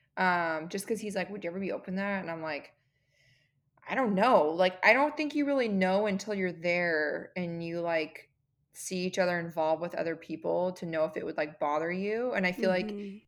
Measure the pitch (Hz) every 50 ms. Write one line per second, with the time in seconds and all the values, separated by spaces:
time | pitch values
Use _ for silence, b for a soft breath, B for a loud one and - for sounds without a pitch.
0 | _ _ _ - 185 185 180 175 170 165 160 156 160 175 - 196 - - 226 208
1 | 214 208 196 196 180 180 202 208 196 170 170 190 196 180 196 196 - - 185 190
2 | 196 202 202 190 180 165 165 165 160 156 151 143 - - _ _ _ _ _ _
3 | _ _ _ _ _ _ _ _ _ _ _ _ _ _ _ _ - - 190 240
4 | 262 220 190 180 208 254 247 185 151 151 160 170 185 185 185 - - 208 226 262
5 | 285 302 294 - 311 294 285 302 294 277 285 269 247 226 202 190 185 185 190 196
6 | 214 214 190 190 - 214 208 196 190 180 165 165 165 175 170 175 175 170 165 156
7 | 156 147 147 165 - - - 185 180 170 170 170 170 165 170 170 170 170 170 160
8 | 156 - - - - _ _ _ _ _ _ _ _ _ _ - - - 190 180
9 | 180 185 185 - 185 180 175 175 165 170 165 165 156 156 160 156 170 175 - -
10 | 170 165 165 160 - - 160 156 - 175 170 170 180 185 180 - 190 170 160 160
11 | 156 160 160 - - - 156 160 156 151 156 - 160 147 147 156 160 170 180 185
12 | 196 208 214 226 247 254 233 202 185 180 185 - - 185 185 185 202 214 208 202
13 | 208 202 196 214 -